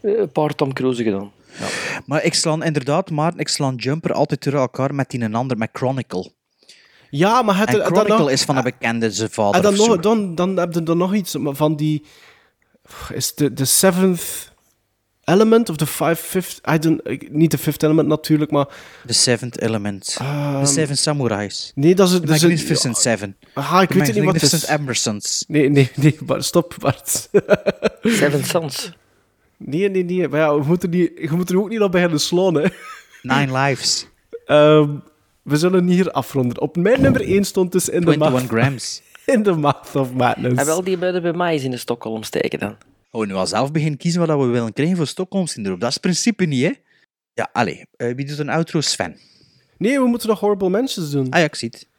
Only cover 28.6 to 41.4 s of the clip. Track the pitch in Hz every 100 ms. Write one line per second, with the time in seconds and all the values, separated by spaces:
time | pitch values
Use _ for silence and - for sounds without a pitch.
28.6 | 156 - - - _ _ _ _ _ _
29.6 | - 143 196 190 175 180 160 143 156 147
30.6 | 143 175 180 175 170 - 156 165 180 180
31.6 | 208 226 202 180 175 156 - 175 190 156
32.6 | 185 - - - - - 123 131 143 131
33.6 | 139 131 - - - _ _ - - 147
34.6 | 151 151 147 147 - _ _ _ - 147
35.6 | 175 185 180 180 180 - 127 139 123 120
36.6 | 147 - 180 262 - 254 202 196 202 -
37.6 | 180 185 - - 170 147 151 127 127 113
38.6 | 131 127 - - _ - - 262 208 170
39.6 | 143 135 - 143 131 127 123 - 123 123
40.6 | 143 165 185 185 180 180 170 170